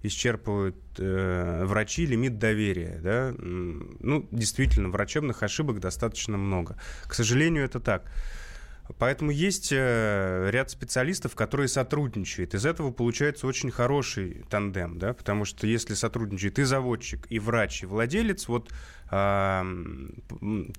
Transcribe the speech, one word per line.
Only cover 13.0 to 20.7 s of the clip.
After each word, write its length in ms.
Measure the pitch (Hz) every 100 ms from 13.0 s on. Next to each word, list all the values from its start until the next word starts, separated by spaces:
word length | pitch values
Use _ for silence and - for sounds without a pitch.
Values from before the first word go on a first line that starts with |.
| 120 117 147 143 135
очень 240 | 131 135
хороший 720 | - 120 143 123 - 92 - -
тандем, 520 | 104 101 95 87 87
да, 140 | 98 123
потому 280 | - 104 104
что 200 | - 107
если 300 | 113 - 104
сотрудничает 640 | 113 123 110 98 98 113
и 40 | 135
заводчик, 600 | 135 127 117 - - -
и 80 | 113
врач, 420 | 107 113 101 -
и 60 | 92
владелец, 600 | 104 120 185 226 190 -
вот, 240 | 120 117 - - - -
а, 520 | 98 101 101 98 95
м, 1080 | 92 90 85 67 67 - - - 104 107 -